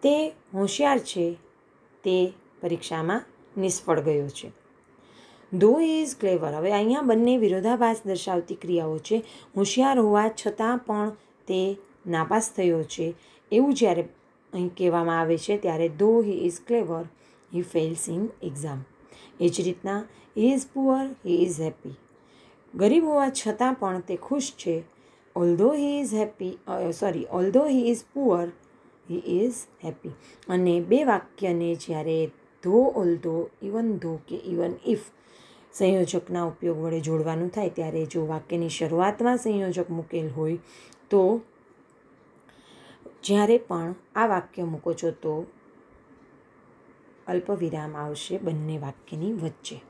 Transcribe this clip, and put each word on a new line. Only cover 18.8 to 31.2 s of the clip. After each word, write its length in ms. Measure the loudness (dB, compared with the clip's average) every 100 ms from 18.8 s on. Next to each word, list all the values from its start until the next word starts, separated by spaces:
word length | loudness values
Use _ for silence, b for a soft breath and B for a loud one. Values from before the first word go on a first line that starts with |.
| -12 _ -20 B B 0
એ 80 | 0
જ 120 | 0
રીતના 440 | -4 -4 -4 -6 -6 B B 2
he 60 |
is 160 | 2 2 -2 -2
poor, 280 | 2 2 -2 -8 -2
he 200 | 2 2
is 160 | 0
happy. 280 | -6 -6 -16 -16 _ _ b b b b _
ગરીબ 300 | 2 6 6
હોવા 260 | 4 2 2
છતાં 440 | 0 -4 0 0
પણ 260 | 0 -2 -4
તે 160 | -4 -8
ખુશ 360 | -4 -4 -4
છે. 300 | -8 -4 -4 -4 b b b b 0
Although 380 | 2 4 4
he 280 | 4 0 -2
is 60 | -2 -2
happy, 320 | -4 -4 -10 -10 -8
અ, 220 | -6 -4
સોરી, 360 | -2 -2 -2 -4
although 360 | -2 2 2 4
he 260 | 2 2
is 40 | 0 -4 -2
poor, 300 | 2 2 0 -8 _ _ -20 _ -10
he 60 | -8
is 340 | -2 0 0 -2 -14 _
happy. 260 | -12 -12 -14 -16 B B -4
અને 320 | 0 2 2
બે 240 | 4 2
વાક્યને 680 | 4 0